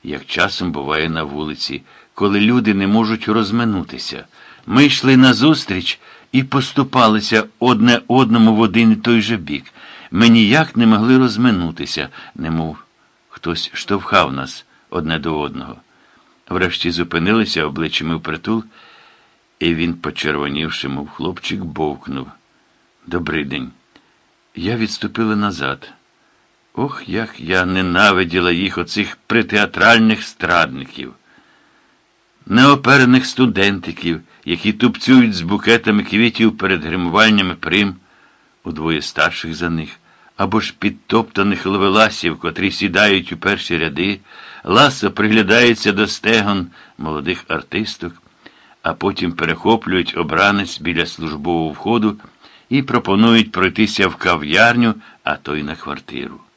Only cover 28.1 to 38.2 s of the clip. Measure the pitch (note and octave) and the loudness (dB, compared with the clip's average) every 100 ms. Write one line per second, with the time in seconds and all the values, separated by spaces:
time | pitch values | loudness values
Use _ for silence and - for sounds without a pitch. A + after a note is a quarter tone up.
28.1 | F#2 F2+ F2+ F2+ F2 F#2+ - F2 G#2 G2 | 4 2 0 0 0 -2 -4 -6 -6 -6
29.1 | - _ A2+ F2+ G#2 G2+ - G#2 A#2 A2+ | -8 _ -2 0 0 0 2 4 6 4
30.1 | G#2+ - - E2+ F2 D2 C2 B1+ C2+ B1+ | 2 -6 -6 0 0 0 -4 -14 -14 -16
31.1 | B1 _ _ _ _ _ _ _ _ _ | -16 _ _ _ _ _ _ _ _ _
32.1 | _ _ _ - A2+ C#3 C#3 B2+ C#3 B2 | _ _ _ -2 4 4 4 4 4 6
33.1 | B2+ B2+ - B2+ F#2+ G2+ G2 F2 D#2+ E2+ | 4 2 0 0 2 0 0 -8 -8 -6
34.1 | E2 _ _ D2 F2 G#2 G#2+ B2 - - | -6 _ _ -8 -4 -2 2 0 0 6
35.1 | C3 A#2 F#2 E2+ G2+ - A#2 A2+ G#2 G#2 | 6 6 0 -2 -2 2 2 4 0 0
36.1 | G#2 A#2 - A2 - G2 F#2 D#2 F2+ E2+ | 0 0 2 0 2 -2 -2 -2 -4 0
37.1 | F#2+ A2 G#2 F#2+ E2+ F2 F#2 G2+ F#2+ _ | 4 6 4 0 -4 -2 0 0 -4 _
38.1 | _ | _